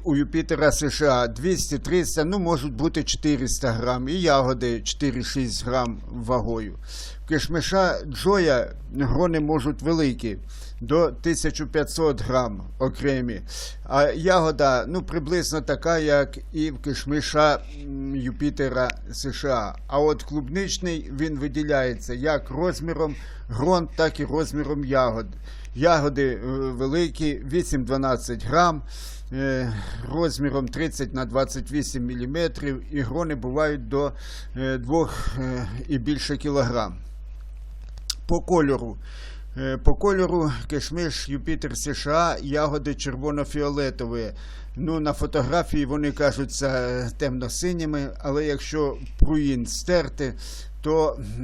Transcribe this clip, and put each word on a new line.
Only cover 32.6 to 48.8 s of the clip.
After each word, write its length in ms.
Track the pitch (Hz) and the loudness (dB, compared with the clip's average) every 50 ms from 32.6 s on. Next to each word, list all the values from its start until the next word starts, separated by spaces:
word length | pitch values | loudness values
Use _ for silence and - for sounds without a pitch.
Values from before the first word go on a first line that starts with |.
| 147 143 135 127 - - 151 | -4 -4 -4 -4 -6 -6 -4
і 60 | 143 | -2
грони 340 | 135 107 131 160 170 160 151 | -2 -2 -2 -2 -2 -2 -4
бувають 520 | 127 113 127 127 147 156 151 147 151 117 110 | -4 -4 -4 0 0 0 0 0 -2 -4 -2
до, 240 | 120 139 143 139 - - - - - - - - - | 0 0 0 0 -2 -6 -12 -12 -12 -12 -12 -10 -6
е, 220 | 127 131 131 131 127 | -4 -2 -2 -2 -2
двох, 500 | 120 117 151 165 156 110 - - - - - 131 | -2 0 2 2 2 2 -2 -2 -2 -2 -2 -2
е, 300 | 131 131 127 127 120 90 107 123 - - | -2 -2 -2 -4 -4 -4 -6 -8 -4 -2
і 100 | 147 127 | -2 -2
більше 400 | 113 143 147 135 - - 147 139 | 0 0 -2 -2 -2 -4 -4 -2
кілограм. 600 | - 147 139 139 131 120 123 120 107 95 90 - - - - - - - - - - - - - - - - - - - - - - - - - - - | -2 0 2 2 2 2 2 0 -2 -2 -6 -10 -12 -12 -12 -12 -12 -12 -12 -12 -12 -12 -12 -12 -12 -12 -12 -12 -12 -12 -12 -12 -10 -10 -10 -8 0 2
По 140 | 170 170 | 2 2
кольору. 560 | - - 180 170 151 139 135 120 120 117 101 - - - - - - - - - - - - 123 | 2 4 4 4 6 4 4 2 0 -4 -8 -10 -10 -12 -12 -12 -12 -12 -12 -12 -12 -10 -8 -6
Е, 200 | 131 135 131 131 | -4 -2 -2 8
по 180 | - - - | 10 10 10
кольору 560 | - - 202 196 185 185 170 170 175 160 151 123 - - - | 12 8 4 6 6 4 4 4 4 2 2 0 -2 -4 -2
кишмиш 600 | 151 143 - - 156 170 175 160 - - - - | -2 -2 -2 -2 -4 -2 -2 -2 -2 -4 -4 -4
Юпітер 480 | 139 139 - - 160 143 - 143 120 - | -4 -4 0 0 -2 0 0 -4 -4 -4
С 160 | - 147 139 | -4 -4 -4
Ш 180 | - - 143 | -4 -2 2
А, 260 | 151 160 170 170 135 90 | 2 4 4 4 2 -2
ягоди 520 | - 139 139 151 151 147 143 151 127 151 139 | -4 -2 0 0 2 2 0 -2 -2 -2 -4
червоно-фіолетові. 1400 | - - 139 123 127 131 151 147 147 139 - - 147 147 143 143 143 143 131 123 - 127 117 117 117 113 104 - - - - - - - - - | -4 -4 -6 -4 -4 -4 -2 -2 -2 -2 -2 -2 -2 -2 0 0 0 -2 -2 -2 -4 -6 -4 -4 -4 -4 -4 -6 -10 -12 -12 -12 -12 -12 -10 -8
Ну, 240 | 127 135 151 165 160 | -4 -2 -2 0 0
на 140 | 151 147 147 | 0 0 0
фотографії 720 | - - 147 - 156 131 120 139 170 156 - - 156 143 | 0 -2 0 2 0 2 4 2 2 2 2 2 2 2
вони 260 | 123 143 151 147 143 | 2 0 0 0 -2
кажуться, 560 | - - 147 139 - - 139 123 - - 139 135 | 0 2 2 2 2 2 -2 -4 -4 -2 -2 0
е, 420 | 131 127 123 123 123 127 127 117 - - | 0 0 0 0 -2 -2 -4 -4 -4 -2
темно-синіми, 920 | 147 139 127 127 123 117 - - - 180 180 170 160 151 151 143 139 135 - - | -2 -2 -2 -2 -4 -4 -4 -2 -2 -2 0 0 -2 -2 -2 -2 -4 -4 -6 -6
але 260 | - 147 139 147 156 | -4 -2 0 0 0
якщо 520 | 151 143 131 - - 151 156 | 0 -2 -2 -4 -4 -2 0